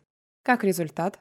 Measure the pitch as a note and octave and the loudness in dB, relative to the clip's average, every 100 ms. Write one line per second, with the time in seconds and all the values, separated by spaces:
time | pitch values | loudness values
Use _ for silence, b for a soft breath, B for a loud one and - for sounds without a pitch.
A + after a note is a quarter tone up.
0 | _ _ _ _ - A#3+ G3+ F3 D#3+ - | _ _ _ _ -2 2 2 0 -2 -4
1 | F3 - | -4 -4